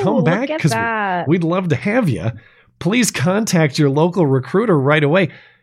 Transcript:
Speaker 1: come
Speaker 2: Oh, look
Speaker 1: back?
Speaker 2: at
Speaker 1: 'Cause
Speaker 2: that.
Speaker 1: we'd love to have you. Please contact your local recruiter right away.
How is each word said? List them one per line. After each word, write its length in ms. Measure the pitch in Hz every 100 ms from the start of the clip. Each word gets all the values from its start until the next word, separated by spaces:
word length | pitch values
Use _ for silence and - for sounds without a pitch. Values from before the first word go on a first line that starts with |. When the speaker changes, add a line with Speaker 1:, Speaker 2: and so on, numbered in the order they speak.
Speaker 1:
come 40 | -
Speaker 2:
Oh, 80 | 214
look 80 | 160
Speaker 1:
back? 240 | 196 285
Speaker 2:
at 80 | 311
Speaker 1:
'Cause 100 | 160
Speaker 2:
that. 560 | 226 226 220 202 180 156
Speaker 1:
we'd 160 | 180
love 260 | 165 185 180
to 60 | 131
have 320 | 208 240 180
you. 180 | 92 104 - - _ _ _
Please 300 | 170 247 202
contact 680 | - 156 202 220 170 156 156
your 100 | 143
local 380 | 139 175 185 147
recruiter 500 | 131 - 190 233 156
right 240 | 131 156
away. 260 | 143 185 180 - - _